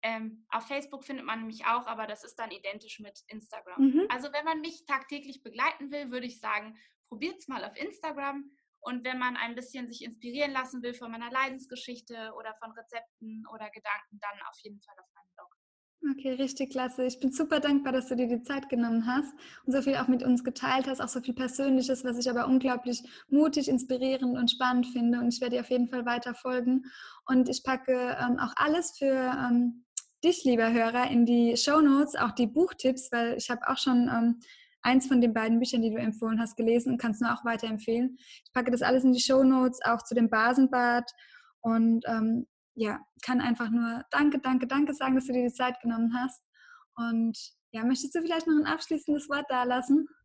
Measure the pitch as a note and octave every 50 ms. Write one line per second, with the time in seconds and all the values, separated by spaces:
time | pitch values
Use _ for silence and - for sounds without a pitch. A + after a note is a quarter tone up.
0 | - A3+ A3+ A3 A3 A3 A3 - _ _ - A3+ A3+ - C#4+ C#4 C#4+ - - C4+
1 | - - C4+ B3+ - - A3 A3+ A3+ A3 A3 A3 - A3 A#3 B3 A#3+ A3+ A3+ A3
2 | A3 G#3+ G#3+ G#3+ - - - - A#3 G#3 F#3 G3 - G3 G3+ G#3+ A3 G#3+ - -
3 | G#3 G3+ G3 - _ _ G#3+ A3 G#3+ _ - - - F3+ F3+ - C4+ C4+ C4 D4+
4 | F#4+ G#4+ A4+ B3+ C4 D4 C#4+ D4 D4+ D#4+ D#4+ D#4 D4+ E4 E4 - _ - C#4+ C4+
5 | C4+ - C#4+ C#4+ C#4+ C4+ C4 - _ A3+ A3 A3+ C4 D#4+ - - C#4 C#4 C#4 C#4+
6 | - A#3 B3 B3 B3 B3 A#3+ - - G#3+ G#3 G#3+ G#3+ A3 A3 _ _ _ _ _
7 | _ _ B3 G#3+ C#4 E4+ F#4 - - - C4+ A3 - G#3+ - - C#4+ G4+ G#4 -
8 | - D#4+ C#4+ C4+ C#4 C#4 C#4 C#4+ C#4 - _ _ _ _ _ _ - B3 B3+ B3
9 | A#3+ B3+ B3+ B3+ B3+ B3 B3 - A#3 A#3 A#3 A#3+ B3 - - C4 B3 A#3 A#3 -
10 | - B3 A3+ _ - A#3+ A#3+ C#4 D4 C#4+ C4+ C4+ C4 C4 - B3+ A#3 A#3+ A#3+ A#3+
11 | B3 A#3 A3+ A#3 A#3+ A#3+ B3 C4 C4+ C4 C4 C4 - _ B3 B3 - - B3 A#3+
12 | _ - A#3+ A3+ A3 A3 G#3 G#3+ A3 A3 A3 A3 A3+ A3+ A3+ A3+ A3+ _ A#3+ A#3
13 | A#3 _ _ _ A3+ A3 A3 A3 A3 - A3+ A3 G#3+ G#3 - - _ G#3 G3+ G#3
14 | - _ G#3 G#3 G#3 G3+ G3+ G#3 - - - - - G#3 G3+ G3+ _ _ G3 F#3+
15 | - _ _ _ _ _ _ - - - _ _ _ _ _ _ _ _ _ _
16 | F4 D4 C4 C#4 C4+ C4+ B3+ B3 C#4 C4 C4+ - C#4 C4+ - C4 B3+ B3+ B3 -
17 | B3+ B3+ B3 - - C4 C4+ - D#4+ D4+ D#4 D4 C#4+ D4 C#4+ C#4 C#4 C4+ B3+ C4
18 | B3 B3+ B3+ A#3+ B3+ A#3 A#3+ A#3 A#3+ - C#4+ C#4 C4+ C4+ C4 A#3+ A#3 A#3 A3+ A#3
19 | A3+ A#3 B3 C4+ D4 C#4 - - - - - - _ - B3+ C#4 B3 C4+ C4+ -
20 | B3 B3 B3+ B3 B3+ C4 B3 A#3+ B3 B3+ B3 - - C4 C4 C4+ C4 C4+ C4 C4
21 | - A#3+ - B3+ B3 C4 A#3+ A#3+ B3+ B3 B3+ - C#4 C#4 C4 C4 B3 C4 C4 B3+
22 | - B3+ A#3 A#3+ A#3+ B3+ A#3 B3 A#3 - B3+ C4 B3+ C4 B3 B3 B3 B3 A#3+ -
23 | - - - - - _ C4+ C#4+ D4+ D#4+ D4 D4+ C4+ C#4 C4 B3 B3+ - C4 B3
24 | B3+ C4 C4 B3+ C4 B3 B3 B3+ A#3+ A#3+ - - C4 B3 B3 B3 B3 B3 - B3
25 | A#3 A#3 A#3+ A#3+ A#3+ A#3+ A#3+ - B3+ B3 A#3+ B3 A#3+ - B3+ B3 B3 A#3+ C4 B3
26 | A#3+ A#3+ A#3+ A#3+ B3 B3 A#3+ - - B3+ B3+ B3+ A#3+ B3 B3+ C4 B3+ - - -
27 | - - - - _ - C4 B3+ B3+ B3 B3+ - - C4+ C4 B3+ B3+ - C4 B3
28 | B3 B3 B3 - B3 B3 A#3+ - - A3+ - - - D4+ D4+ F4 E4+ - - -
29 | C#4 C#4 C4+ C4 B3+ B3+ B3+ C4+ C4 B3 A#3+ A#3+ A#3+ A#3+ A#3+ - _ _ _ -
30 | - _ _ _ - E4 F4+ - - C4+ B3 A3+ A3+ A3+ A#3 A#3+ A3+ A3+ A3+ B3
31 | B3 - - A#3+ A#3+ A3+ A#3+ A#3+ A#3 A#3 A#3 A#3 - - C#4+ D#4 D#4 C#4+ C4+ C#4
32 | D4 C#4+ - - - A#3 - - A#3+ G#3+ A#3 D4+ F4 F#4 - - - C4 B3+ C4
33 | - - - A#3+ A#3 A#3 A#3+ A3+ - - B3 A3+ - - C4 - - C4+ B3+ A#3+
34 | A#3+ - A#3+ A#3 A#3 A#3 A#3 A#3+ - - - - - _ _ _ - A#3+ B3+ C4
35 | B3+ C4 C4+ B3 A#3+ A#3 A3 A3+ A3 A3+ A3+ A#3 B3 A#3+ - A#3+ A3+ A3+ G#3+ A3+
36 | A#3+ A3 G#3+ A3 A#3 A3 A3+ A3 A#3 A3 - - A3+ A3+ A#3 A#3+ A#3 C4 B3+ A#3+
37 | - A#3 G#3 - A#3+ A3+ A#3 A#3 - A#3 A#3 A3 - A3+ A3 G#3+ - - A3+ A#3
38 | B3 C4 B3+ - - - - - _ - _ B3+ B3 B3+ B3 A#3+ - - B3+ C4
39 | B3+ C4 B3+ B3 B3 - C4 C4 C4+ C4 C4 C4 B3+ B3+ B3 - - - A#3 A3+
40 | - - A3+ A#3+ A#3 A3 A#3 A3 A3 A#3 B3+ C4 C4+ B3+ C4 B3 B3 A#3+ A#3+ A#3+
41 | A#3+ - - _ - - - - _ _ _ _ - A3+ A3+ A3+ A3+ A3+ A3+ A3+
42 | - - A3+ A3 A3 A3 A3+ A#3 - _ _ _ _ _ _ - A3 G#3 G#3+ -
43 | - _ _ _ - - B3+ B3 - A#3+ A#3 - A#3+ A3 A3+ A#3+ A#3 A#3 A#3 A#3+
44 | - _ - C#4 D4 D4 C#4+ C#4 - C4 C4 B3+ B3+ B3 C4+ C#4 D4 D4 C#4+ D4
45 | C4+ C4 C4 C4 C4 C4+ B3 B3 B3 B3 B3 - B3+ B3+ B3 - - A#3 A#3 A3+
46 | A#3 A#3 A#3 B3 B3 C4 - - _ _ _ _ - - - - _ _ _ -
47 | A#3 A#3 A3+ A3+ A3+ A#3 A3 - - - _ _ _ _ - A3 A3 A#3+ C4 B3+
48 | - C4+ - E4+ E4 E4 E4+ E4 D#4+ E4 D#4 D4+ D4+ - D4+ D#4+ - - D#4+ D4
49 | - - D4 D4 C#4 - C#4+ C#4+ C#4+ - C4 B3 B3 B3 B3 B3+ B3+ - C#4 D4+
50 | D4+ - - _